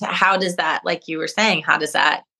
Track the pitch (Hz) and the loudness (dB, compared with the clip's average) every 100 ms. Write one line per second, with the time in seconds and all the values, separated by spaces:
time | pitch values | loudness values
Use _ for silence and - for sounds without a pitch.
0 | 202 185 190 190 185 180 160 - 180 170 | -6 2 2 2 0 -2 -2 -2 -2 -4
1 | - 160 160 - 220 170 151 151 151 151 | -6 -6 -6 0 0 2 0 0 0 2
2 | 151 147 - | 2 0 -4